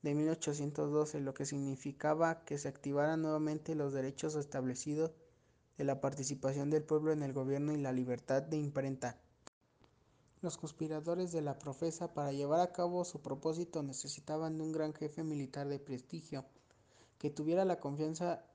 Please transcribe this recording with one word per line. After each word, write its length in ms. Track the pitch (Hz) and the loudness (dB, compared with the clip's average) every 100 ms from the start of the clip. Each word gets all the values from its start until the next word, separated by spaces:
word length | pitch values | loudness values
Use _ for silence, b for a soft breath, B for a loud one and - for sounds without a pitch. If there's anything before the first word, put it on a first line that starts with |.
de 100 | 156 | 2
mil 160 | 147 151 | 2 2
ochocientos 640 | 160 - 147 143 147 147 | 2 0 0 -2 0 2
doce, 280 | 147 151 151 | 4 2 0
lo 140 | 135 | -4
que 140 | 131 139 | -2 -4
significaba 960 | 139 139 135 147 135 151 156 165 165 - | -2 -2 -4 -6 -2 2 4 4 2 -4
que 140 | 143 | -4
se 80 | 147 | -4
activaran 560 | 139 139 143 147 160 | -6 -2 4 4 4
nuevamente 500 | 156 156 151 151 151 | 2 2 0 -2 -2
los 200 | 156 143 | -2 0
derechos 420 | 135 131 139 160 151 | 0 -2 -2 -2 -2
establecidos 760 | 143 139 127 127 - 147 160 - b b b b b - | -4 -2 -2 -4 -2 0 0 -2 b b b b b -4
de 100 | 139 | 0
la 140 | 135 | 2
participación 680 | 139 143 135 139 135 139 143 | 0 0 -4 0 0 0 4
del 140 | 156 | 2
pueblo 280 | 151 156 156 | 4 4 4
en 120 | 151 | 2
el 100 | 143 | 2
gobierno 400 | 135 131 139 147 | 0 2 2 2
y 40 | 151 | 2
la 140 | 135 | 2
libertad 520 | 131 123 123 - 135 | 0 0 -2 2 2
de 140 | 160 156 | 2 0
imprenta. 600 | 147 143 135 131 123 120 _ _ - _ _ _ b b b b b _ | 0 0 -2 -2 -4 -6 _ _ -20 _ _ _ b b b b b _
Los 160 | 175 - | -8 -6
conspiradores 760 | 156 147 156 156 156 175 180 | -10 -6 -4 -2 -2 0 0
de 100 | 165 | 0
la 160 | 147 139 | -2 -4
profesa, 560 | 143 131 165 160 170 | -6 -2 -2 -2 -4
para 180 | - 143 | -2 -2
llevar 280 | 139 143 160 | 0 4 4
a 120 | 180 | 4
cabo 320 | 175 175 180 175 | 2 0 0 -2
su 180 | 151 | -4
propósito, 580 | - 139 160 160 170 170 | -6 -2 0 0 -2 -2
necesitaban 760 | 143 131 143 147 151 156 160 160 | -4 -4 -8 -10 -4 -2 0 -2
de 40 | 156 | -2
un 60 | |
gran 220 | 156 156 | 0 0
jefe 300 | 151 151 151 | -2 -6 -4
militar 440 | 160 147 131 143 143 | -2 -2 -4 -4 -4
de 120 | 139 | -4
prestigio, 680 | 139 127 - 165 - 143 131 b b b b b b b | -4 -10 -8 -12 -8 -8 -8 b b b b b b b
que 140 | 147 | -4
tuviera 340 | 147 156 175 190 | 0 2 4 4
la 140 | 180 | 2
confianza 680 | 147 143 156 160 175 170 - | 0 -2 -2 0 -2 -2 -6